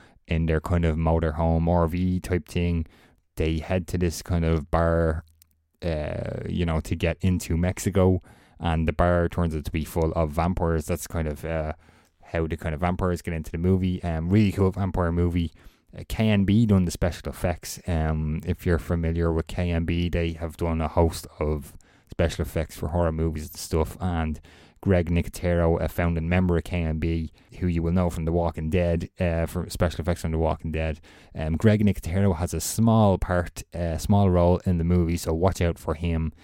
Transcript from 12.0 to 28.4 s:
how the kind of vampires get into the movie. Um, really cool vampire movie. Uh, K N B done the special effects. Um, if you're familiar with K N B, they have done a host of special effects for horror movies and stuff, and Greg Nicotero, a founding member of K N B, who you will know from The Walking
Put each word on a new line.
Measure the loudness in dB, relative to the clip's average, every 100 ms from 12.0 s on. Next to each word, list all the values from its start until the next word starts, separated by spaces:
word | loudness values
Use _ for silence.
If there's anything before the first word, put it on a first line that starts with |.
| _ _
how | -8 -4 -4
the | -4
kind | -6 -2
of |
vampires | -2 0 -2 -2
get | -4
into | -6 -6
the | 0
movie. | 2 4 2 -2
Um, | -4 -4 2
really | 4 4
cool | 2 0
vampire | 0 -2 0 0
movie. | 2 2 2 -2 -6 -20 -20 _ -18
Uh, | -6
K | 0 2
N | 4 4
B | 4 6
done | 4 2
the |
special | 0 -4 -4 -8
effects. | -4 -4 -4 -10 -10 -4
Um, | 0 0 0 -2 -2 -2
if | -2 0
you're | 0
familiar | 0 -2 0 0 0
with | 0 -2
K | -4 -2
N | 0 0
B, | 0 0
they | 0 -2
have | -4 -8 -4
done | -2 -2
a | 0
host | 2 2 0 -10 -6
of | -4 -4 -6 -18 -20 _ _
special | -2 0 -2
effects | -4 -4 -6 -6
for | -4
horror | 0 0
movies | 0 -2 -2 -8
and | -12
stuff, | -4 -2 -2 -4
and | -4 -2 -2 -6 -12 -20 -20 _
Greg | 2 2 2
Nicotero, | 0 -2 -4 0 2 2 2
a | -2
founding | -2 -2 0 0
member | 2 2 2
of |
K | 0 -2
N | -2 -2
B, | -2 -2 -4 -10 _ -4
who | -2
you | 0
will | 2
know | 2 0
from | 0 -2
The |
Walking | 0